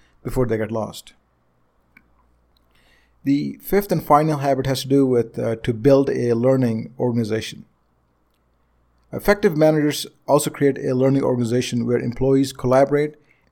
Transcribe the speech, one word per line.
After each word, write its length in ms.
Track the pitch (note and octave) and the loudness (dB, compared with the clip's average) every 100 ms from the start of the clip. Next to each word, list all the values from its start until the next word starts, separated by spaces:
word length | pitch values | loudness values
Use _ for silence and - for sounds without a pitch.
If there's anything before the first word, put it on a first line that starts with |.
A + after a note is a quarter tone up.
| _ _ | _ _
before 220 | B2 C3 A#2+ | -8 -2 -2
they 100 | A2 | -2
get 160 | G#2+ | -4
lost. 400 | A2 G#2 - - _ _ _ _ _ _ _ _ _ _ _ _ _ _ _ _ _ _ _ _ _ | -6 -8 -12 -20 _ _ _ _ _ _ _ _ _ _ _ _ _ _ _ _ _ _ _ _ _
The 340 | C#3 C#3+ - - | -2 -2 -2 -10
fifth 320 | - G3 G3+ | -2 -2 0
and 100 | E3+ | -2
final 360 | - D3 D#3 D3 | 2 2 2 -2
habit 280 | C#3 C3 C3 | -2 -2 -2
has 160 | C3 | -4
to 60 | C3 | 0
do 160 | C#3 | 2
with, 340 | C3 B2 A#2 - | 2 2 -2 -4
uh, 180 | A#2 A2+ | -6 -4
to 180 | - | -4
build 340 | A2+ C3+ C#3 C#3 | 0 4 4 4
a 240 | C3 A#2+ | 0 0
learning 600 | A#2 B2+ C3 B2 A2+ - - | 0 2 2 0 -2 -8 -6
organization. 680 | B2 A#2 G#2+ A2 - - - _ _ _ _ _ _ _ _ _ _ _ _ _ _ | -4 -2 -2 -4 -6 -14 -20 _ _ _ _ _ _ _ _ _ _ _ _ _ _
Effective 440 | - - G3+ G#3 D3+ | -6 0 2 2 2
managers 500 | D#3 D#3 D3 C#3+ - _ - | 2 2 0 -2 -10 _ 0
also 220 | C#3+ D3+ | 0 0
create 300 | - C#3+ C3+ | 0 0 0
a 160 | B2+ | -2
learning 300 | B2+ C3 C3+ | 0 2 2
organization 640 | C3 B2+ A2+ B2 B2 A#2+ A#2+ | 0 0 0 -2 -2 -2 -2
where 120 | A#2+ | -2
employees 540 | A#2+ A#2 C3 C3+ C3+ | -2 -2 2 2 0
collaborate 640 | - B2+ C3 C#3 C#3+ D3+ - _ _ _ | -2 0 2 4 0 -2 -8 _ _ _